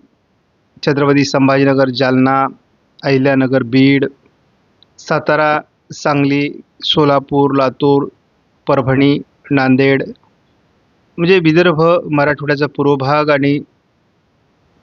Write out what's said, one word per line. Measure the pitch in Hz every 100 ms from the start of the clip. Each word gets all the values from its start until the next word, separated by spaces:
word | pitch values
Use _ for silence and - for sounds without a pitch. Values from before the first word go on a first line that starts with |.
| _ _ _ _ _ _ _ _ 160
छत्रपती | 139 143 143
संभाजीनगर, | 139 143 135 135 139 135 131
जालना, | 123 131 131 131 135 135 - _ _ _ _
अहिल्यानगर, | 143 135 135 135 131 131
बीड, | 117 131 135 139 135 - _ _ _ _ _ _ _ -
सातारा, | - 156 151 151 151 151 - _ -
सांगली, | 151 156 143 139 143 143 - - _
सोलापूर, | - 160 143 139 135 143 139
लातूर, | 139 131 123 143 139 147 - _ _ _ _ -
परभणी, | 143 127 131 143 143 - _ -
नांदेड, | 139 131 131 139 135 135 - _ _ _ _ _ _ _ _ _ -
म्हणजे | 170 190
विदर्भ, | 160 160 180 151 165 175 165
मराठवाड्याचा | 147 143 143 143 143 147 -
पूर्व | 143 143
भाग | 131 151 151
आणि | 143 139 147 - _ _ _ _ _ _ _ _ _ _ _